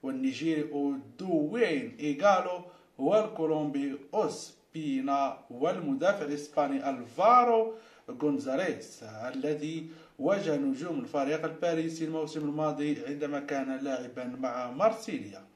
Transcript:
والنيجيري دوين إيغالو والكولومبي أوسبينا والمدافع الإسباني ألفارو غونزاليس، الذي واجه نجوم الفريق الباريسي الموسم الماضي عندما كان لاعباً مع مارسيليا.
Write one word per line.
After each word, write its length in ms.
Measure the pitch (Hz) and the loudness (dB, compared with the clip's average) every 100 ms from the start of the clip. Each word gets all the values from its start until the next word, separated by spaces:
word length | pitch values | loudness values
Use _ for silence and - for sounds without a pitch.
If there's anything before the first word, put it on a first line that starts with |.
والنيجيري 680 | 135 131 131 - 165 156 147 143 143 135 - - | -6 -2 -2 0 0 0 0 0 0 0 -6 -10
دوين 760 | 185 165 151 233 185 147 117 - | 0 2 2 2 2 2 -2 -6
إيغالو 640 | 147 143 202 190 180 180 175 - _ - | -4 4 6 6 4 -4 -8 -20 _ -2
والكولومبي 1000 | 135 214 202 - 160 156 147 139 139 135 - | 4 4 2 -2 0 2 0 -2 -4 -6 -4
أوسبينا 1200 | 214 170 - - - _ 165 151 135 135 139 135 113 - | 0 0 -2 -12 -18 _ -8 -2 -2 0 2 0 -2 -14
والمدافع 760 | 120 151 185 151 135 175 202 | -6 -4 -4 -2 2 2 2
الإسباني 640 | 147 143 - - 139 135 139 | -2 -6 -4 0 2 0 -2
ألفارو 840 | 127 120 - 202 247 247 226 220 - - - - | -4 -8 4 8 8 8 4 2 -4 -16 -20 -14
غونزاليس، 920 | 120 147 135 123 135 180 - - - | -2 0 0 0 0 0 -4 -8 -16
الذي 880 | 110 110 123 135 147 143 147 160 156 - - - | -16 -10 -8 -4 -2 -2 -2 -6 -8 -16 -20 -4
واجه 380 | 143 196 160 143 | 0 2 2 0
نجوم 440 | 139 131 175 156 | 0 0 -2 -4
الفريق 440 | 120 147 135 156 | -2 0 0 0
الباريسي 600 | 160 160 170 165 165 160 | -2 -2 0 2 0 -2
الموسم 360 | 156 160 151 156 | -4 -2 -4 -2
الماضي 680 | 147 147 156 135 147 143 - | -2 0 0 0 0 0 -2
عندما 340 | 147 143 143 | -4 -2 -4
كان 360 | 143 139 131 135 | -2 -2 -2 -4
لاعباً 480 | 139 127 123 123 123 127 | -4 -4 -6 -8 -8 -4
مع 300 | 131 120 123 | -4 -2 -4
مارسيليا. 760 | 127 214 214 - 151 104 98 - | 4 4 4 -6 -8 -8 -14 -20